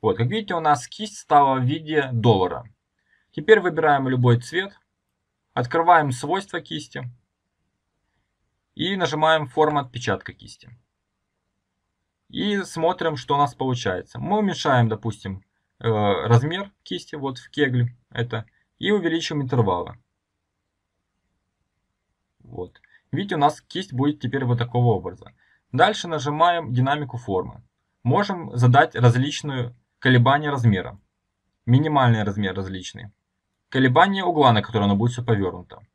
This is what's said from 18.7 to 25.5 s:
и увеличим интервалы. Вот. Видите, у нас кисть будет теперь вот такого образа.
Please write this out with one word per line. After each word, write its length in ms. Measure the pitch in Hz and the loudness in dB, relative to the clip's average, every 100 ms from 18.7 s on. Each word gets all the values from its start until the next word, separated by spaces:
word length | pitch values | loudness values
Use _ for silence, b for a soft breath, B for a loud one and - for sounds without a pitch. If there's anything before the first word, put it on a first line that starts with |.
| _ | _
и 140 | 185 | -2
увеличим 500 | 208 170 160 160 151 | 0 0 -4 -4 -6
интервалы. 560 | 131 131 101 87 - - _ _ _ _ _ _ _ _ _ _ _ _ _ _ _ _ _ _ _ _ _ _ _ _ | -2 0 0 -2 -6 -14 _ _ _ _ _ _ _ _ _ _ _ _ _ _ _ _ _ _ _ _ _ _ _ _
Вот. 420 | - - 90 _ b b _ | -18 -14 -14 _ b b _
Видите, 240 | 143 202 | -6 -4
у 40 | 175 | 0
нас 220 | 147 151 | 0 0
кисть 320 | _ 175 190 | _ -10 -8
будет 280 | 127 143 147 | -2 -2 -2
теперь 240 | 127 135 | -6 -4
вот 140 | 127 120 | -2 -2
такого 360 | 120 123 120 | -2 0 2
образа. 380 | 101 92 - - _ _ | 0 -4 -14 -20 _ _